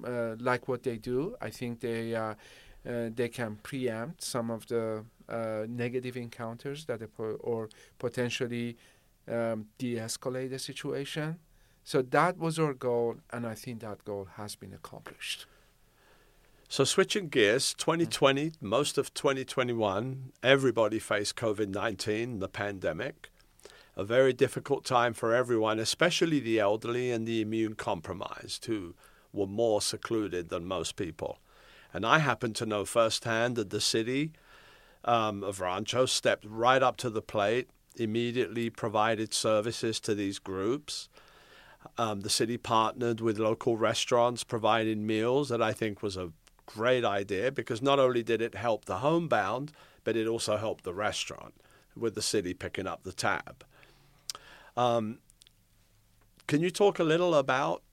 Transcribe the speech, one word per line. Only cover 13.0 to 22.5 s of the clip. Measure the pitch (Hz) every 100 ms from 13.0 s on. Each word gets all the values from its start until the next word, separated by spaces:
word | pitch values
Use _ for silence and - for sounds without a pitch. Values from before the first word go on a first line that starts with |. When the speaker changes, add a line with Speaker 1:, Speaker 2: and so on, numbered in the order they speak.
| 117 113 -
Speaker 1:
and | 120 117
I |
think | 107 - 113
that | 113 101
goal | - 101 92
has | - 104 -
been | 98
accomplished. | 98 - - - - - - - _ _ _ _ _ _ - _ _ _ _ -
Speaker 2:
So | -
switching | 131 - 190 214 165
gears, | 135 101 127 -
twenty | - - 165 165
twenty, | - 139 139 156
Speaker 1:
Mm. | 160
Speaker 2:
most | 104 117 147 -
of | 131
twenty | - 147 135
twenty-one, | 127 - 123 117 104 95 127 135 131 -
everybody | 123 139 131 113 107 107
faced | - 107 104 -
covid | 113 104 104
nineteen, | 95 110 95 110 107 120 110
the |
pandemic. | 92